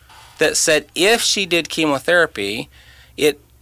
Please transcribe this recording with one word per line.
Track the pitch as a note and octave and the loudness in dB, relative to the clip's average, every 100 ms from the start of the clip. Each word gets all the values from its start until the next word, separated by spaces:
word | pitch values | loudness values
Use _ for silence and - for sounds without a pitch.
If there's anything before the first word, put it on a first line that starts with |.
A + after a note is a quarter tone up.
| _ - - - | _ -20 -14 -2
that | D#3 - | 0 0
said | - D3+ C#3+ | 2 0 -2
if | - F#3+ A#3 | 0 2 2
she | - G#3+ | 0 -2
did | F#3 E3+ D3+ | -2 -2 -2
chemotherapy, | - D#3 C3+ - F3 E3 - G2 A2+ C#3+ - - - - - | -2 -2 -2 0 2 2 -2 -8 -8 -12 -18 -20 -20 -16 -2
it, | D3 C#3+ _ _ | 0 -2 _ _